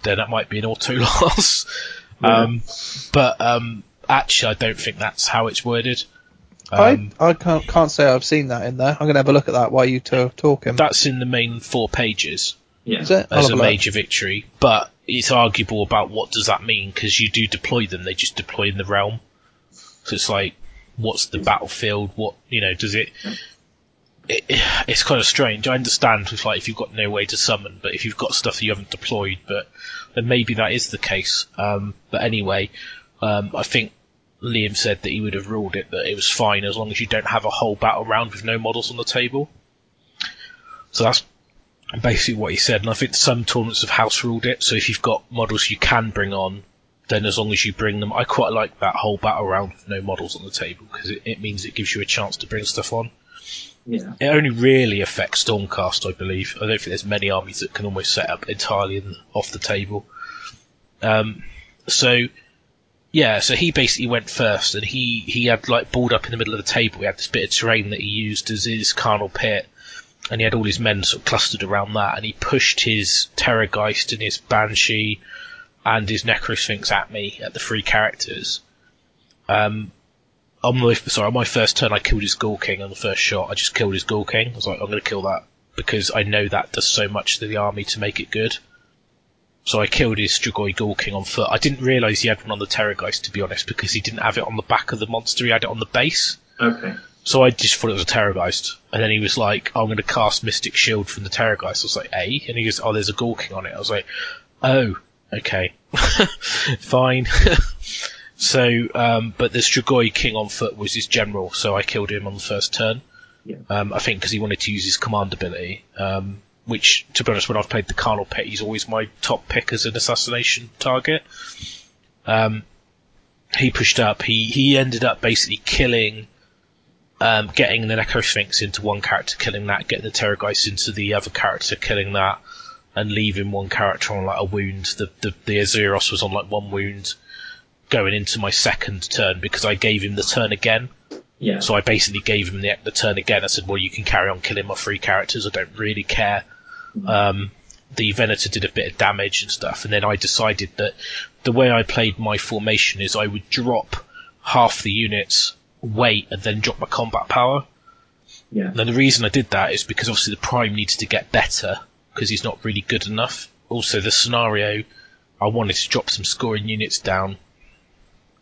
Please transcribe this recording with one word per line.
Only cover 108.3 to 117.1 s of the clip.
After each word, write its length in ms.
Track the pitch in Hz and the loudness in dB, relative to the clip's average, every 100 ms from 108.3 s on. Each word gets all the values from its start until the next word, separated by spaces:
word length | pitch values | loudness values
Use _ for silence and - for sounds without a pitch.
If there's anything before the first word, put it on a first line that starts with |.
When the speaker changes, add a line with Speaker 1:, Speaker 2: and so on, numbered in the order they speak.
| - | -4
Speaker 1:
So, 460 | - 135 120 120 117 | 0 4 4 2 0
um, 400 | 123 117 117 113 - | 0 2 2 0 -2
but 160 | 123 | 0
the 60 | 120 | 2
Strigoi 560 | - 127 - 127 117 | 2 2 2 4 4
King 220 | - 123 110 | 2 0 -2
on 120 | 107 | -4
foot 280 | - 113 104 | -4 -4 -4
was 180 | 104 | -4
his 140 | 113 - | -4 0
general, 420 | 120 104 101 90 | 0 0 -2 -4
so 240 | - 107 98 | -2 0 0
I 60 | |
killed 300 | - 113 98 | 0 -2 -4
him 160 | 104 101 | -4 -6
on 60 | |
the 60 | 98 | -10
first 320 | - 101 - | -6 -4 -2
turn. 300 | - 110 120 - - - _ | 0 -2 -2 -10 -20 -20 _
Speaker 2:
Yeah. 120 | - - - | -14 -14 -4
Speaker 1:
Um, 240 | 101 101 | -4 -2
I 60 | 101 | -2
think 240 | 123 98 | -2 -2
'cause 80 | - | -2
he 80 | 107 | -2
wanted 220 | 107 98 | -2 -4
to 100 | - | -4
use 140 | 101 | -4
his 120 | 95 - | -2 -2
command 360 | 120 104 98 | 0 0 -2
ability, 520 | 92 90 87 90 98 _ - | -4 -6 -6 -8 -10 _ -6
um, 420 | 98 95 98 101 _ _ | -4 -2 -4 -10 _ _
which, 400 | - 110 - - - | -6 2 2 2 0